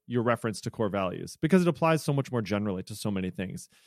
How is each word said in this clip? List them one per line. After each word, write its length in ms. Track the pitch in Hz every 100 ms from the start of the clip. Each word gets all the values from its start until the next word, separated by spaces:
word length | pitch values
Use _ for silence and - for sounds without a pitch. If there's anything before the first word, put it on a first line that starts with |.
| -
your 160 | 120
reference 400 | 117 117 113 98
to 80 | 117
core 180 | - 104
values, 480 | 98 92 85 87 -
because 220 | 160 190
it 60 | 170
applies 340 | - 165 160
so 100 | -
much 200 | 139 131
more 100 | 123
generally 400 | 98 101 104 92
to 120 | - 104
so 140 | 110
many 200 | 98 92
things. 380 | - 92 92 - _